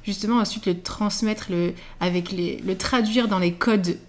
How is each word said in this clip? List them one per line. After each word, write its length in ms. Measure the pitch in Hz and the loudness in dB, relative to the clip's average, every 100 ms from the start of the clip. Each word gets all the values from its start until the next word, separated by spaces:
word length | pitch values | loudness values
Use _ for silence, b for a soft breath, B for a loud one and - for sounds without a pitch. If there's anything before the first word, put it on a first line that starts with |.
justement 320 | - 190 214 240 | -6 -4 0 2
ensuite 300 | 208 220 202 | 2 -2 -2
le 140 | 175 | -2
transmettre, 680 | - - 208 - 220 214 - | -4 -2 -2 0 0 -2 -2
le, 220 | 175 175 175 B B | 0 0 -2 B B
avec 300 | 175 180 175 | 0 0 -2
les, 320 | 185 170 - | -2 -2 -2
le 120 | - 185 | -4 -2
traduire 500 | - 254 214 233 233 | 0 2 2 2 2
dans 120 | 190 | 4
les 120 | 175 | 2
codes, 440 | 175 240 214 175 - | 2 2 2 2 -4